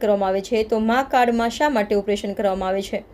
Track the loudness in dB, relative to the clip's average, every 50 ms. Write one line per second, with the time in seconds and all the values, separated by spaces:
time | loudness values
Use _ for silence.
0 | 0 2 2 2 2 0 0 -2 -2 -2 -2 -2 0 0 0 0 2 2 2 0
1 | 0 2 2 2 4 4 2 2 0 -2 0 0 0 0 2 0 0 0 0 0
2 | 0 0 -2 -2 -2 -4 -4 -2 -2 0 0 0 -2 -2 -2 -2 -4 -4 -6 -8
3 | -8 -12